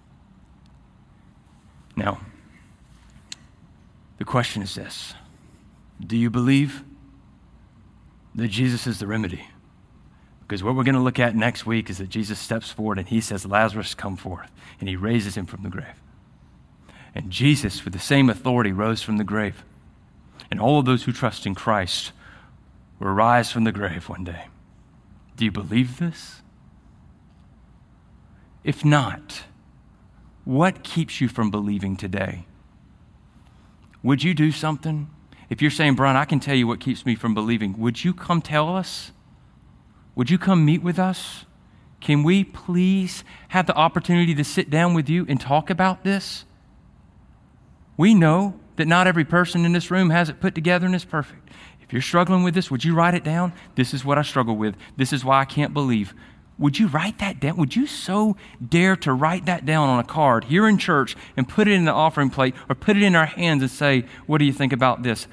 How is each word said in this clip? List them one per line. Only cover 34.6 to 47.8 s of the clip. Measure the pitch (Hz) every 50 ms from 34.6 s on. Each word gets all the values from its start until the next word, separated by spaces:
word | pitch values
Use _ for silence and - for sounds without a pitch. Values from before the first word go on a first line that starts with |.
| - 156 156 143 - 160 156 151 147 151 - - - _ - - - -
If | 120 -
you're | 143 151
saying, | 139 - 156 147 135
"Brian, | 120 139 139 131
I | 135 147
can | - 160 135
tell | - 143 139
you | 131 120 113
what | 117 95
keeps | - 135 117 95 -
me | 127 117
from | 107 - 117 107
believing," | 107 107 113 117 110 110 98 95 110
would | 110 120 120 - -
you | 175 180
come | - - - 175 165
tell | - - 151 151 151 160 180
us? | 190 180 - - - - - - _ _ _ - _ _ _ _ _ - - - _ _ _ _ _ - - _
Would | - 127 123
you | 175 185
come | - 190 190 170 156
meet | 147 160 175
with | 165 175 170 165
us? | 185 185 185 - - - - - - - _ _ _ _ - - - - - _
Can | - - 147 147 147
we | 160 185 196 190
please | - - - - - 175 180 185 185 190 190 185 175 - - - - - - - -
have | - 185 175 165
the | -
opportunity | 147 156 165 - 175 160 - 175 175 175 170 160
to | 143 147
sit | - - - - -
down | 147 156 170 175 175
with | 165 147 131
you | 160 175 180 -
and | 147 127
talk | - - 139 151 151 -
about | 190 165 185 190 185 - -
this? | 190 196 196 185 - - - - - - _ _ _ - - _ - _ - _ _ _ - - - - _ _ _ _ _ _ _ - _